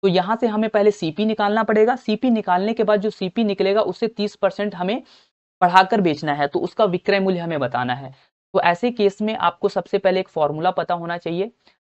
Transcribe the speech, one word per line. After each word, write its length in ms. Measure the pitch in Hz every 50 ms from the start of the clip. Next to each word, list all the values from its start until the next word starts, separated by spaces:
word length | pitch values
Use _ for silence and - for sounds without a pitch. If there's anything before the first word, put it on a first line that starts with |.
| -
तो 40 | 196
यहाँ 280 | 170 180 175 185 226
से 120 | 233 - 233
हमें 220 | 208 214 220 220
पहले 220 | - 214 202 214
सीपी 340 | 202 - - 156 156 - 214
निकालना 380 | 220 220 - 208 202 208 220 220
पड़ेगा। 320 | 214 220 214 220 233 254 254
सीपी 320 | - - 214 220 - 254
निकालने 420 | 233 214 202 - 180 180 190 214 233
के 100 | 233 220
बाद 180 | 196 214 208
जो 80 | 190 220
सीपी 320 | 208 - 196 185 _ 240 233
निकलेगा 380 | 208 196 - 202 196 196 214 208
उससे 240 | - 185 - - 220
तीस 260 | 233 - 202 208 - _
परसेंट 380 | - 190 180 - 202 208 196
हमें 260 | 170 180 185 220 262 254 _ - _ _ _ _ _ _ _ _ _
बढ़ाकर 400 | 185 180 175 185 190 190 - 208
बेचना 320 | 190 175 147 - - 151 143
है, 140 | 147 147 143
तो 120 | - 170
उसका 260 | - - - - 165 190
विक्रय 320 | 175 180 _ - 196 196
मूल्य 200 | 190 190 190 175
हमें 200 | 170 170 160 151
बताना 340 | 135 123 131 123 123 123 127
है। 180 | 131 135 131 135 _ _ _ _ _ _ _ -
तो 80 | 185
ऐसे 280 | - 175 170 175 - 247
केस 300 | 240 233 208 196 190 -
में 140 | 214 214 220
आपको 340 | - - 170 175 _ - 202
सबसे 280 | - 196 180 - - 196
पहले 220 | - 190 180 -
एक 80 | 185 _
फॉर्मूला 420 | _ 165 156 147 151 156 160 180 185
पता 200 | - 165 - 175
होना 220 | 175 170 170 170 175
चाहिए, 340 | _ 170 170 175 196 240 _ _ _ _ _ _ _ _